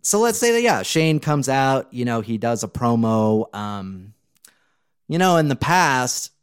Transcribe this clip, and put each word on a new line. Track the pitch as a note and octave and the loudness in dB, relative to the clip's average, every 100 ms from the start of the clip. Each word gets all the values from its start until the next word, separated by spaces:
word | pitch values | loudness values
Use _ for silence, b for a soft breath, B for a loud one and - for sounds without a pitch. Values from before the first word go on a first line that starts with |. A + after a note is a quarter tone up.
so | - G3+ | 0 0
let's | A#3 G#3+ | 0 2
say | A#3+ | 2
that, | A#3 | 2
yeah, | A#3+ B2+ | 2 0
Shane | F#2 D#3+ D#3+ D#3 | 0 0 2 0
comes | D#3 D3 C3 | 0 -2 0
out, | C3+ C3+ C3+ - | 0 2 0 -4
you | B2 B2 | -6 -4
know, | A#2 | -4
he | G#2+ A2+ | -4 -4
does | A#2 A#2 | -2 -4
a | A2 | -6
promo. | - A#2+ A#2 A2+ A2+ A2 A2 - G#2 | -4 0 2 2 2 2 0 -2 -8
Um, | G#2 G2+ F#2+ F#2+ G2 _ _ _ b b b b b b - | -10 -10 -12 -14 -20 _ _ _ b b b b b b -6
you | D#3+ | 0
know, | F#3 E3+ | 4 4
in | D3+ | 2
the | C3 | 0
past | C#3+ F3+ E3 C3 B2+ - - _ | 2 2 4 2 -2 -6 -10 _